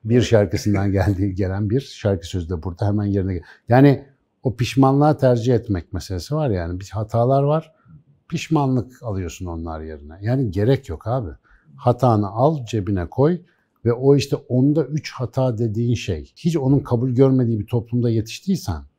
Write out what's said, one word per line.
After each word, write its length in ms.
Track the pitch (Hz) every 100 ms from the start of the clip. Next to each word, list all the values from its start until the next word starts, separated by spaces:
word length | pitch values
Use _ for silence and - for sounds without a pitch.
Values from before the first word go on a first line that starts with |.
bir 180 | 110 123
şarkısından 680 | 104 110 101 101 107 95 101
geldiği, 420 | 98 90 95 101
gelen 360 | 92 92 95 107
bir 100 | 123
şarkı 460 | 135 - 104 98 -
sözü 220 | 92 80
de 140 | 87
burada 240 | 92 85 104
hemen 180 | 104
yerine 300 | 101 101 92
gel-, 80 | 90 - - -
yani 360 | 123 143 135 - _ _ _
o 140 | 135 -
pişmanlığa 600 | 120 135 135 139 151 147
tercih 380 | 131 123 117
etmek 380 | 117 117 92 -
meselesi 420 | 90 - 90 -
var 160 | 151 143
yani. 300 | 95 85 92
Bir 100 | 98
hatalar 480 | 110 110 117 120 135
var, 300 | 143 156 160 _ _ 156 _ _ _
pişmanlık 760 | 170 - 156 139 127 - -
alıyorsun 440 | 117 95 87 - 90
onlar 340 | 85 82 80
yerine. 340 | 80 78 73 85
Yani 280 | 101 131 120
gerek 380 | 90 107 135 -
yok 180 | 78 107
abi. 240 | 131 92 67 _ _ _ 135
Hatanı 520 | 127 120 127 110 101
al, 360 | 107 143 156
cebine 420 | 113 110 95 98 85
koy 340 | - 143 175 - _ _ _
ve 80 | 113
o 240 | 120 135 143
işte 200 | - 139
onda 480 | - 123 139 151
üç 280 | 139 151 -
hata 460 | - 120 - 127 113
dediğin 360 | 117 104 120
şey, 380 | 113 - 80 71 -
hiç 200 | 175 160
onun 240 | 131 139
kabul 300 | 135 117 131
görmediği 500 | 123 135 131 117 110
bir 60 | 98
toplumda 440 | 120 - 123 120
yetiştiysen 720 | 113 110 - 190 190 - 78 69